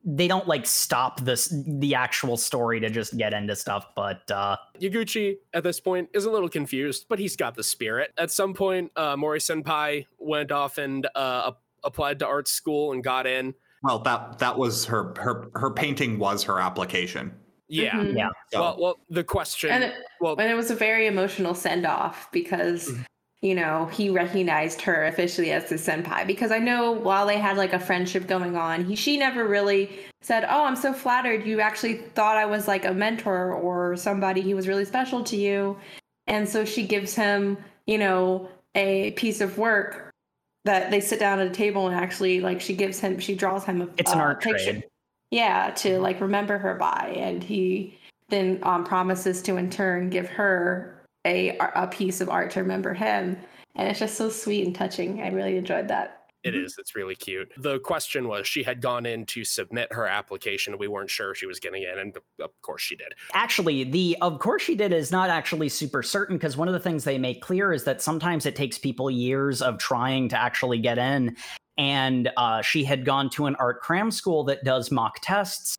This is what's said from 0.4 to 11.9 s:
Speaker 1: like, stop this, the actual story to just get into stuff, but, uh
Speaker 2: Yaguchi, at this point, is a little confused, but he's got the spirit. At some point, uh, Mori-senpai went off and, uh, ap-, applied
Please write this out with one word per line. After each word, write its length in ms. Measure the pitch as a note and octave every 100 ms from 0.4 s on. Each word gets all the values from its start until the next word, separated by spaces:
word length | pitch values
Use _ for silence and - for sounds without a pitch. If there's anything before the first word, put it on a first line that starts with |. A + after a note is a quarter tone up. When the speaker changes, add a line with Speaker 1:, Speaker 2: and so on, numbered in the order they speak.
| F#3
Speaker 1:
like, 180 | D3 A2+
stop 540 | - - B2+ B2+ -
this, 320 | C3 A#2+ - D#3 C#3
the 260 | C#3+ C#3+
actual 440 | C3 B2 - C3+ A#2+
story 420 | - C3 A#2 A2+
to 100 | A2
just 260 | A2+ G#2+ A#2
get 160 | G#2+
into 240 | G#2 G#2 G2+
stuff, 300 | - G2+ - -
but, 360 | G2+ F#2 -
uh 260 | G2 G2+ G2 - -
Speaker 2:
Yaguchi, 560 | F#3+ A3 A3 A3+ G3+ G3 _
at 80 | E3+
this 160 | F3 F3
point, 300 | - F3+ E3+ G3+
is 100 | G#3
a 60 |
little 180 | A3 F3+
confused, 560 | D#3+ C#3+ C3 C#3+ C3 -
but 100 | G#3+
he's 160 | G3 -
got 180 | A#2+
the 100 | A2+
spirit. 480 | G#2+ - A2 A#2 D3+ -
At 140 | E3+
some 240 | - G3 F#3+
point, 360 | G3 F#3 F3+ -
uh, 200 | D3+ C#3+
Mori-senpai 920 | D3+ D3+ - D#3+ D3 D#3 D3+ D3 C#3 _
went 340 | D3+ D3+ C#3+
off 280 | C#3+ C#3 -
and, 260 | C#3 C3+ C#3
uh, 360 | - C3 B2+ B2
ap-, 120 | B2 _ _
applied 340 | C#3+